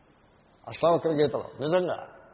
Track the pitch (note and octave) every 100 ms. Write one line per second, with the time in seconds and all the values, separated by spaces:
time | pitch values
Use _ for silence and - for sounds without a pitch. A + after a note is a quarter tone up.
0 | _ _ _ _ _ _ - A2 D#3+ E3
1 | D#3+ D3+ D3 B2 - - C#3+ F#3 F3 G#2+
2 | D#2+ - -